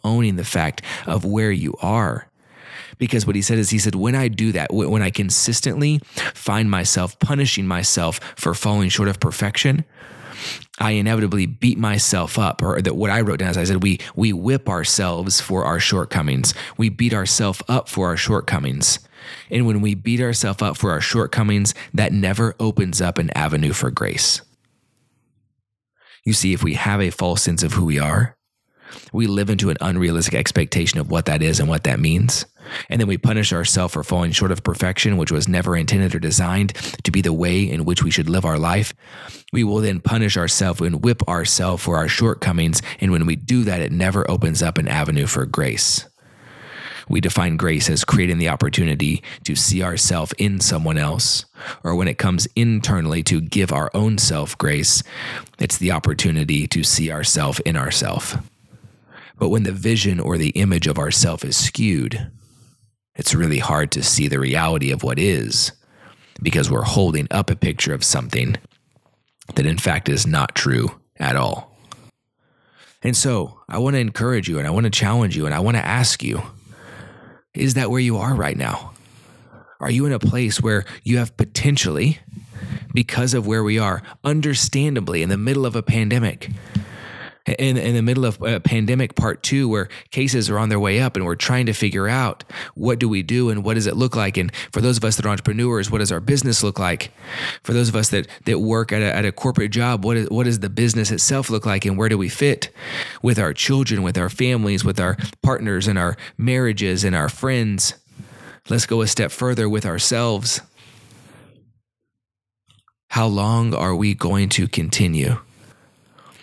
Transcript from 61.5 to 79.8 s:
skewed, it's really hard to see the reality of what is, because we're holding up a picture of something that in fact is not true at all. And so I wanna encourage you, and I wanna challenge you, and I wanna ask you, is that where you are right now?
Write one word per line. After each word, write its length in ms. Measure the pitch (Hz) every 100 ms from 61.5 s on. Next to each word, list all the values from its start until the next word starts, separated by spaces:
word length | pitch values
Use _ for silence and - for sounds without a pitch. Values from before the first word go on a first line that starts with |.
| -
skewed, 760 | - - 110 82 60 110 - - - - - _ _ _ _ -
it's 160 | -
really 260 | - 82 71
hard 300 | - 76 76
to 100 | 76
see 260 | 65 - 71
the 100 | 69
reality 520 | 67 73 82 80 69
of 120 | 65
what 160 | 65 64
is, 540 | 95 82 57 - - - _ _ - - - -
because 280 | - 80 62
we're 120 | 62
holding 440 | 110 - 92 76 71
up 180 | 92 -
a 80 | 104
picture 380 | 87 78 -
of 100 | 69
something 520 | - - 60 - 62 - - _ _ _ _ _ _ _ -
that 100 | -
in 140 | 76 82
fact 320 | - 73 -
is 160 | 69 -
not 280 | 78 67
true 460 | - 71 62 55 - _ -
at 160 | 69
all. 440 | 67 57 50 - _ - - - _ _ _ _ _ _ _ - _
And 140 | 120 120
so 440 | 139 117 87 - -
I 80 | 101
wanna 200 | 127 139
encourage 520 | 113 - 120 123 87
you, 80 | 78
and 80 | 73
I 40 |
wanna 200 | 87 113
challenge 440 | - 101 120 107
you, 120 | 78 76
and 80 |
I 60 | 73
wanna 180 | 101 113
ask 440 | - 117 120 -
you, 200 | - - - - - - - - - - - - _
is 180 | - 135
that 180 | 127 117
where 100 | 123
you 180 | 123 110
are 160 | 113
right 220 | 131 76 -
now? 360 | 62 50 - - - - - - - - - -